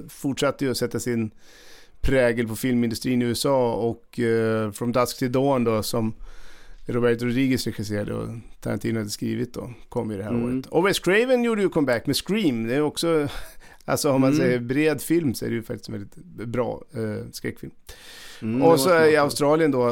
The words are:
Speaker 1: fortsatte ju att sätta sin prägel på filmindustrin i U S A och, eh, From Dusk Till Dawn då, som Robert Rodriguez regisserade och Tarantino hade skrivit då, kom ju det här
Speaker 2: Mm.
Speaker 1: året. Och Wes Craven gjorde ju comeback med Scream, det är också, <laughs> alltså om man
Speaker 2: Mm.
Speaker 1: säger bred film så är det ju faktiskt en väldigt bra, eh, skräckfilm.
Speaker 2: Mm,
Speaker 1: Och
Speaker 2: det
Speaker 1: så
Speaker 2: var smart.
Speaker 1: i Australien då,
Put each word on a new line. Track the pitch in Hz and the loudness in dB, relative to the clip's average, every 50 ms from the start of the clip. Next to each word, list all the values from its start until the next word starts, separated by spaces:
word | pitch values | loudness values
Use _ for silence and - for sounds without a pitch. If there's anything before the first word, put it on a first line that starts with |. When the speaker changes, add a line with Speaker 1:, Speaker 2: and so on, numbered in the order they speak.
| - - | -8 -10
Speaker 1:
fortsatte | - - - 139 131 - 147 135 - - 143 | -10 -6 -4 -4 -2 0 0 0 0 0 -2
ju | 131 | -2
att | 113 | 0
sätta | - 123 117 - 117 | 0 -2 -2 -2 -2
sin | - 123 120 117 110 107 - - - - - - - - - - - - - - | -2 -2 0 0 -2 -4 -6 -12 -20 -20 -20 -20 -20 -20 -20 -20 -20 -20 -6 -2
prägel | - - 139 131 123 120 117 120 117 110 | 0 2 4 4 4 4 4 2 -2 -4
på | 110 | -4
filmindustrin | - - 131 123 120 120 113 110 - - 127 127 120 | -4 -2 0 2 2 2 0 -2 -2 -2 0 0 2
i | 120 | 2
U | 120 | 0
S | 113 - - | 0 0 0
A | 143 139 131 123 117 113 | 2 2 2 2 2 0
och, | 101 117 117 117 - - - - - | 0 -2 -2 -4 -6 -10 -10 -4 -2
eh, | 117 113 113 113 110 113 110 110 110 104 | 0 2 2 2 2 2 0 0 -2 -4
From | 101 - 120 120 | -4 -4 -4 0
Dusk | 113 127 120 - - - | 2 2 2 0 0 -2
Till | 131 123 | -2 0
Dawn | 123 131 135 139 135 123 117 | 0 2 2 2 2 2 2
då, | 117 110 104 | 2 2 0
som | 98 - - 117 110 110 - - - - - - - - - - - - - - - | 0 -2 -2 -2 -2 -2 -4 -6 -12 -14 -12 -12 -14 -14 -14 -16 -18 -18 -16 -12 -8
Robert | - 117 120 120 120 117 113 | -4 -2 0 2 2 2 0
Rodriguez | 120 120 117 131 135 131 131 113 - | 0 0 0 2 2 2 2 0 -2
regisserade | 113 - - 101 101 104 104 107 113 110 | -4 -6 -6 -6 -4 -4 -4 -4 -4 -6
och | 110 110 113 117 117 - - - - | -6 -6 -8 -10 -12 -14 -16 -14 -10
Tarantino | - 117 117 110 - 117 113 113 | -6 -6 -6 -4 -2 -2 -2 -4
hade | 107 104 | -4 -6
skrivit | - - 127 113 113 113 120 123 - | -6 -6 -4 -4 -4 -4 -4 -6 -8
då, | 113 - 120 113 - - - | -10 -12 -12 -12 -16 -14 -8
kom | - 120 113 107 | -6 -6 -6 -4
ju | 104 | -6
det | 95 107 | -6 -6
här | 104 | -4
Speaker 2:
Mm. | 120 117 120 | -2 -2 -2
Speaker 1:
året. | 123 127 131 131 | -2 -2 -4 -4
Och | - - 160 185 | -2 0 2 2
Wes | 202 165 - | 2 2 0
Craven | - 175 190 220 247 262 254 240 240 | 2 2 2 4 4 4 2 2 2
gjorde | 233 226 208 | 2 0 2
ju | 196 160 | 0 2
comeback | - 165 143 131 120 107 - | 2 2 2 2 2 0 0
med | 143 135 | 0 -2
Scream, | - - - 196 226 196 147 120 113 113 | -2 0 0 0 2 2 2 0 0 -2
det | 117 127 | -2 0
är | 147 | 0
också, | 151 143 - - 170 170 165 151 143 - - - - - - | 0 -2 -2 -2 0 0 2 2 0 -2 -4 -8 -10 -12 -14
<laughs> | - - - - - - | -16 -20 -20 -20 -10 -6
alltså | - 135 - - 147 | -2 -2 0 2 2
om | 131 135 | 4 4
man | 131 135 | 4 4
Speaker 2:
Mm. | 147 160 175 | 4 4 4
Speaker 1:
säger | 123 123 123 | 2 2 0
bred | 120 120 131 147 156 156 147 - | 0 -2 0 2 2 2 2 0
film | - - 160 175 160 127 104 | 0 0 0 2 2 0 -2
så | - 123 | -2 -4
är | 113 | -4
det | 117 | -4
ju | 113 | -4
faktiskt | 107 - 113 107 - - | -6 -8 -10 -10 -10 -10
en | |
väldigt | 110 104 101 104 - - - - 113 107 110 | -10 -10 -10 -12 -16 -18 -20 -18 -14 -12 -10
bra, | 120 117 123 117 107 - - - - - | -6 -4 -4 -2 -4 -4 -10 -12 -12 -8
eh, | 117 110 107 104 107 113 - | -6 -6 -6 -6 -8 -10 -12
skräckfilm. | - - - 120 117 - 135 - - - - - - - - - - - - - - - | -12 -10 -10 -10 -10 -10 -12 -16 -16 -18 -20 -20 -20 -20 -20 -20 -20 -18 -18 -18 -14 -8
Speaker 2:
Mm, | 117 110 117 131 | -4 -2 0 4
Speaker 1:
Och | 151 165 | 6 6
Speaker 2:
det | 165 143 | 6 6
Speaker 1:
så | 135 185 | 6 4
Speaker 2:
var | 170 160 | 6 6
smart. | 160 151 | 6 6
Speaker 1:
i | 151 | 6
Australien | 151 143 139 - - 147 143 156 160 160 147 | 6 4 2 2 2 2 4 4 4 4 4
då, | 131 127 120 120 | 4 4 2 2